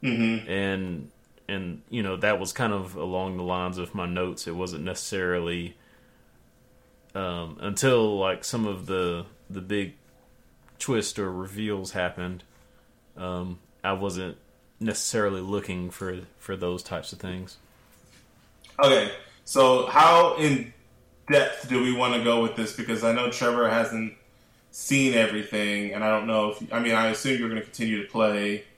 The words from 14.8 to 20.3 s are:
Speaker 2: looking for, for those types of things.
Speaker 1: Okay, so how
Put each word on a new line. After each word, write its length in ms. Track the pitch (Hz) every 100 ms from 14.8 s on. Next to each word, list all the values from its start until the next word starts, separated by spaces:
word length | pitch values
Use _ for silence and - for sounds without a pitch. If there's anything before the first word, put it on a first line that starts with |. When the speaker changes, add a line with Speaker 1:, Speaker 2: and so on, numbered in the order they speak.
| 110 101 - 117 104 95
Speaker 2:
looking 480 | 92 101 92 90 90
for, 300 | - 95 90 90 -
for 180 | - 95
those 280 | 90 90
types 300 | - 87 -
of 60 | -
things. 380 | 95 92 92 - - _ _ - _ - _ _ _ _ - -
Speaker 1:
Okay, 280 | 139 - 208 - - - -
so 400 | 135 131 127 123
how 480 | 143 160 170 170